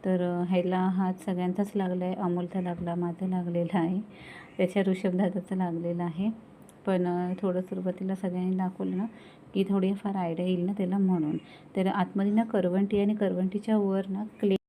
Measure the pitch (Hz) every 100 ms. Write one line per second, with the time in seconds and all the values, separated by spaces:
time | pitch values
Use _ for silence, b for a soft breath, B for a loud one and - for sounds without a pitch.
0 | 190 185 180 175 175 180 180 185 185 185
1 | 185 185 - 180 180 185 202 208 185 180
2 | 180 185 180 175 175 190 180 175 175 170
3 | 175 170 185 185 175 170 170 196 165 185
4 | 214 B B B B - 180 202 190 185
5 | 196 180 190 185 180 185 180 165 170 175
6 | 175 160 208 220 - - - - - 185
7 | 175 175 180 185 196 180 185 190 185 180
8 | 190 190 185 180 185 185 185 185 190 185
9 | 220 B B B B 190 196 196 190 196
10 | 202 196 175 165 180 180 180 202 180 196
11 | 190 180 151 156 B B B - 190 202
12 | 185 196 196 214 226 208 180 185 196 208
13 | 202 208 196 180 185 202 214 214 202 190
14 | 196 190 214 - 208 190